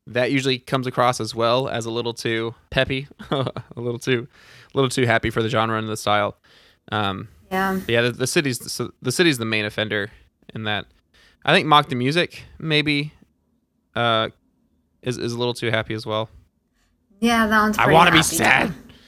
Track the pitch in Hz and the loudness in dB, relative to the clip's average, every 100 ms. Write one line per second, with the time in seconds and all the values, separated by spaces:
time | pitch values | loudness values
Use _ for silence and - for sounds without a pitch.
0 | - 120 123 139 131 131 - 135 123 127 | -6 -2 0 0 0 -2 -2 -4 -2 0
1 | 123 123 110 113 117 123 131 117 113 113 | 2 0 -4 -2 2 2 0 -4 -4 -4
2 | 117 117 120 113 113 - _ - 131 135 | -4 -4 -4 -2 -4 -8 _ 0 0 -2
3 | 139 - - 147 120 - - - 120 120 | -8 -14 -4 -4 -2 -6 -12 -8 -8 -4
4 | - 123 127 _ - - - 139 131 139 | 0 0 -2 _ -20 -20 -6 0 2 2
5 | 117 113 113 117 113 113 113 110 110 107 | 4 4 2 -2 0 0 0 -2 -4 -4
6 | - 104 101 - _ _ _ _ - 107 | 0 0 0 -6 _ _ _ _ -6 -2
7 | 101 95 110 - - 190 190 190 - 117 | -2 -4 -10 -18 -6 -4 -2 -4 0 0
8 | 120 110 127 175 143 123 131 - 123 - | 0 -2 -2 0 0 -4 -8 -8 -10 -8
9 | 127 123 175 127 113 107 107 - 107 104 | -4 0 2 0 -2 -2 -2 -4 -2 -2
10 | 101 - _ _ - 113 107 104 - _ | -4 -10 _ _ -16 -10 -6 -6 -8 _
11 | _ _ _ _ - 180 156 147 143 127 | _ _ _ _ 2 2 6 4 4 0
12 | 127 165 170 - - - 160 151 147 147 | 0 0 -2 -6 -20 -10 -2 0 0 -2
13 | 151 - _ _ _ _ _ _ _ 113 | -4 -10 _ _ _ _ _ _ _ -2
14 | 117 113 110 - _ _ _ _ _ _ | 0 0 -2 -6 _ _ _ _ _ _
15 | 127 120 113 117 123 117 117 113 110 110 | -8 -4 -4 -4 -4 -4 -2 -2 -2 -6
16 | 113 107 110 - _ _ _ _ _ _ | -6 -6 -6 -12 _ _ _ _ _ _
17 | _ _ 233 233 220 214 214 208 - 160 | _ _ 0 2 4 4 2 4 6 8
18 | 175 165 156 - - 131 123 - - - | 8 6 2 2 2 2 0 -6 -16 -20